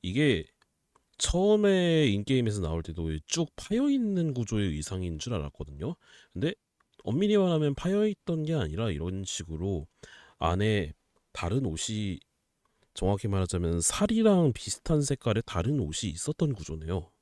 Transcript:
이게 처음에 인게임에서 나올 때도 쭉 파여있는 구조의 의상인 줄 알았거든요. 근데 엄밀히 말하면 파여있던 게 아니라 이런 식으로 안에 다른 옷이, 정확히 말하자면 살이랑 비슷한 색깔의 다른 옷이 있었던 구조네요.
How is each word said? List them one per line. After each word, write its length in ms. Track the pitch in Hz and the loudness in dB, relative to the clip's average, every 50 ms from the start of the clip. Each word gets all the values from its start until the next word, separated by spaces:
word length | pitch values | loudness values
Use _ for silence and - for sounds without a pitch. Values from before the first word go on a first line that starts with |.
이게 440 | - 95 92 127 151 147 117 82 78 - _ _ _ _ _ _ _ _ _ _ _ _ _ _ | -6 -4 -2 0 2 2 2 2 0 -6 _ _ _ _ _ _ _ _ _ _ _ _ _ _
처음에 880 | - - - 175 190 208 214 208 208 202 196 185 180 175 165 160 151 | -2 0 2 2 4 4 4 4 6 4 4 4 4 4 4 4 4
인게임에서 540 | 127 101 101 104 - 135 131 120 110 104 104 | 4 2 2 0 0 0 2 2 2 0 -2
나올 220 | 90 78 80 82 80 | -2 -2 -2 -2 -4
때도 360 | - 82 85 82 80 78 78 - | -6 -6 -4 -4 -2 -4 -4 -4
쭉 240 | - - 160 165 147 _ | -6 -2 -2 -2 -4 _
파여있는 760 | - - - 208 233 277 294 277 269 240 214 196 185 170 156 135 | -14 -6 -2 -2 0 2 2 2 0 0 0 0 0 0 0 -2
구조의 360 | 123 120 - - 107 101 95 | -2 -4 -2 0 0 0 0
의상인 480 | 78 73 78 - 95 92 92 87 82 76 | -2 -2 -4 -6 -6 -4 -4 -4 -6 -6
줄 160 | - - 120 | -6 -4 -4
알았거든요. 640 | 92 73 71 - _ 73 73 71 71 82 120 170 _ _ _ - - - _ _ | -4 -4 -6 -8 _ -12 -12 -10 -8 -6 -8 -8 _ _ _ -20 -20 -20 _ _
근데 220 | 87 95 160 196 _ _ _ _ _ _ _ _ _ - | -4 -4 -4 -4 _ _ _ _ _ _ _ _ _ -6
엄밀히 320 | - 110 143 196 208 214 | -4 0 0 2 4 4
말하면 380 | 208 190 180 170 156 151 147 143 | 4 4 4 2 2 2 0 0
파여있던 720 | - - 180 190 208 214 214 202 _ _ - 170 160 151 | 0 -2 -2 0 2 2 0 -2 _ _ -4 -2 -2 -2
게 100 | 151 165 | -2 0
아니라 360 | 156 107 78 76 87 113 113 | 0 -2 -2 -2 -2 -2 -2
이런 340 | 87 73 80 90 92 95 98 | -2 -2 -4 -4 -4 -4 -6
식으로 640 | 92 - - 85 85 80 78 87 98 98 82 73 - _ _ - - - - - - _ _ | -6 -8 -8 -8 -8 -6 -4 -2 -2 -2 -2 -4 -8 _ _ -20 -20 -20 -20 -20 -20 _ _
안에 560 | - 80 87 95 104 110 107 104 90 73 76 _ _ _ _ _ _ _ _ | -2 0 2 2 2 2 2 2 0 -2 -6 _ _ _ _ _ _ _ _
다른 340 | - - 85 98 131 135 | -6 -4 -2 0 0 0
옷이, 540 | 101 80 82 - - 110 107 107 98 - - _ _ _ _ _ _ _ _ _ _ _ _ _ _ _ | -2 -4 -4 -4 -4 -4 -4 -2 -4 -4 -6 _ _ _ _ _ _ _ _ _ _ _ _ _ _ _
정확히 340 | - 92 92 101 98 - 107 | -2 0 0 0 0 0 0
말하자면 520 | 98 95 92 87 - 90 87 82 82 85 | 0 0 0 0 0 0 0 2 0 2
살이랑 720 | 82 - - - 196 208 220 220 226 214 202 180 170 147 117 | 0 0 0 0 0 2 2 4 6 6 6 6 6 4 2
비슷한 480 | - - - - - _ - 165 151 143 | 0 -6 -8 -8 -8 _ 2 2 2 2
색깔의 400 | 135 139 - - 120 104 110 - | 0 -2 -2 0 0 0 0 0
다른 320 | - - 87 85 123 147 143 | -2 -2 -2 0 0 0 0
옷이 300 | 101 76 78 - - 101 76 | 0 -2 -4 -4 -4 -4 -4
있었던 420 | 85 - - 156 _ - 156 131 | -4 -4 -6 -2 _ 0 0 0
구조네요. 560 | 95 78 - 78 80 78 80 90 92 85 - _ _ | -4 -6 -8 -8 -8 -4 -4 -4 -4 -4 -6 _ _